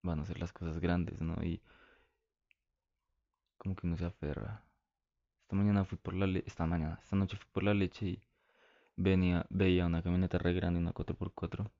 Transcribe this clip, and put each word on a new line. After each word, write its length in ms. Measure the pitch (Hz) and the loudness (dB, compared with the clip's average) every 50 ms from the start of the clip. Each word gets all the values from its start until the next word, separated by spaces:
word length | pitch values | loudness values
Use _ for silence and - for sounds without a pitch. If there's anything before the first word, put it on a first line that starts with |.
van 180 | - 90 82 76 | -2 -2 -2 -2
a 40 | 76 | -4
ser 120 | - - - | -6 -6 -6
las 140 | 85 85 | -6 -8
cosas 260 | - - 87 82 78 82 | -8 -8 -6 -6 -4 0
grandes, 420 | 87 85 87 90 85 - - - | 0 2 2 2 0 -2 -4 -6
¿no? 120 | 80 80 85 - | -4 -4 -4 -4
Y 180 | 80 85 85 - _ _ - - - _ _ _ _ _ _ _ _ _ _ _ _ _ _ _ _ _ _ _ _ _ _ _ _ _ _ _ _ _ _ _ _ _ _ _ | -4 -4 -4 -6 _ _ -20 -20 -20 _ _ _ _ _ _ _ _ _ _ _ _ _ _ _ _ _ _ _ _ _ _ _ _ _ _ _ _ _ _ _ _ _ _ _
como 160 | - 98 95 | -6 -6 -6
que 120 | - - | -2 -2
uno 100 | 87 85 | -2 -2
se 80 | 87 90 | 0 -2
aferra. 580 | 85 - _ 78 73 73 - - - 107 - _ _ _ _ _ _ _ _ _ _ _ _ _ _ _ _ | -4 -4 _ -6 -6 -4 -6 -6 -8 -10 -12 _ _ _ _ _ _ _ _ _ _ _ _ _ _ _ _
Esta 140 | _ _ - | _ _ 0
mañana 280 | 98 101 104 101 101 95 | 2 4 4 4 4 2
fui 140 | - - - | 0 -4 -8
por 160 | _ - 90 | _ -6 -2
la 120 | 92 98 | 0 0
le-, 180 | 95 92 92 - | 2 0 0 -2
esta 200 | - - - 82 | -4 -6 -2 0
mañana, 320 | 82 87 85 78 78 82 - | 0 0 0 0 -2 -6 -8
esta 140 | - - 98 | -8 -2 0
noche 200 | 98 95 92 - | 0 0 0 -2
fui 120 | 101 - _ | -10 -12 _
por 100 | _ 98 95 | _ -2 0
la 100 | 101 104 | 2 2
leche 320 | 101 95 87 - - 107 | 2 2 0 -2 -4 -4
y 160 | 92 90 98 _ _ _ _ _ _ _ _ _ _ _ _ _ _ _ | -4 -4 -6 _ _ _ _ _ _ _ _ _ _ _ _ _ _ _
venía, 500 | - 92 95 95 92 92 87 87 85 - - | 0 2 4 6 6 6 4 4 2 0 -2
veía 360 | - 95 98 92 90 90 87 | 0 2 4 4 4 4 4
una 160 | 85 82 82 | 2 2 0
camioneta 360 | 87 90 87 90 92 87 - 87 | 2 2 2 2 2 2 0 0
re 160 | - 87 87 | 2 2 2
grande, 260 | 90 82 87 87 87 | 2 0 0 0 0
una 120 | 85 85 | 0 -2
cuatro 240 | - - 85 - 87 | -4 -6 -6 -6 -6
por 160 | - 90 87 | -6 -6 -8
cuatro 380 | _ - - 85 - - 104 104 _ | _ -8 -8 -8 -6 -6 -6 -8 _